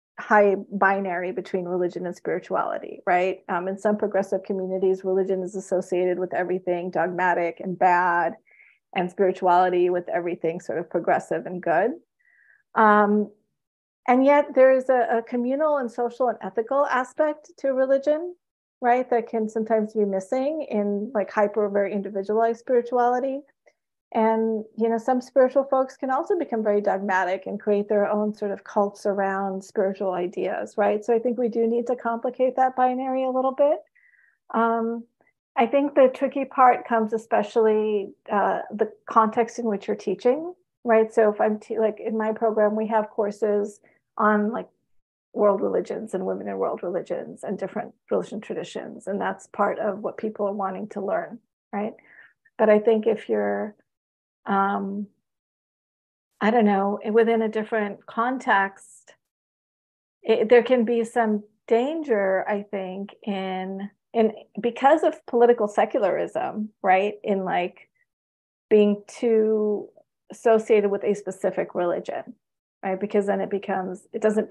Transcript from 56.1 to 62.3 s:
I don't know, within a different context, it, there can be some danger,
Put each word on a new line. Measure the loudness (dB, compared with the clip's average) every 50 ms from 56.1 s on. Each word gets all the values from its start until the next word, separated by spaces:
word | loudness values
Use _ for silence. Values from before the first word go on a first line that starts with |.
| _ _ _ _ _ -2
I | 0 2
don't | 4 4 4
know, | 4 2 2 0 -2 -4 -6 -6 0
within | 2 2 4 4 2 0
a | 0 -2
different | -4 -4 -4 -4 -4 -4 -4 -4 -8 -12 _
context, | -8 -6 -4 -2 -2 -4 -4 0 2 2 2 2 0 -4 -12 -20 -20 -20 -20 _ -20 _ _ _ _ _ _ _ _ _ _ _ _ _ _ _ _ _ _ _ _ _ _
it, | -2 0 0 2 4 6
there | 6 6 6
can | 6 4 2 2
be | 2 0 0 -2
some | 0 0 0 2 2 0 -2 -4 -8 _ _ _ 0
danger, | 2 2 2 0 -2 -4 -2 0 0 2 2 2